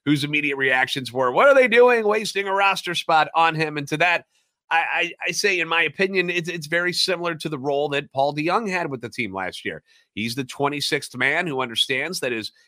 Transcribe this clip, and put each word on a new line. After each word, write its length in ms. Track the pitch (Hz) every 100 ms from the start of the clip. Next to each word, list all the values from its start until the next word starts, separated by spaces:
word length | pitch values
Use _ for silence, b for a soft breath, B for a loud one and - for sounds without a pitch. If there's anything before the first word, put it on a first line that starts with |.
whose 200 | 143 147
immediate 320 | 147 151 139 135
reactions 560 | 131 127 131 143 120
were, 200 | 123 127
"What 160 | 151 277
are 60 |
they 140 | 277 247
doing, 380 | 233 247 240 208
wasting 400 | 214 196 196 196
a 60 |
roster 420 | 196 196 185 180
spot 340 | 165 - 160 151
on 200 | 165 165
him?" 240 | 156 156 151
And 100 | 143
to 80 | 151
that, 300 | 175 170 - _ _ _ -
I, 140 | 165 151
I, 200 | 160 175 - 175
I 20 |
say, 260 | 170 208 180
in 100 | 165
my 140 | 165
opinion, 460 | 160 170 196 190 180
it's, 200 | 175 170
it's 180 | 170 147
very 260 | 170 175
similar 420 | 175 - 170 175
to 140 | 156 160
the 100 | 147
role 300 | 143 143 147
that 220 | 143 147
Paul 220 | 135 143
DeYoung 340 | 147 160 202 214
had 220 | 185 165
with 100 | 127
the 80 | 113
team 260 | - 104
last 300 | 95 90 -
year. 180 | 101 78 _ b b
He's 200 | 98 113
the 100 | 127
twenty-sixth 720 | 127 - 143 143 - 143 - 127
man 300 | 135 160 180
who 160 | 131
understands 580 | 123 113 - 131 156 185
that 120 | 131
his, 200 | 113 104 b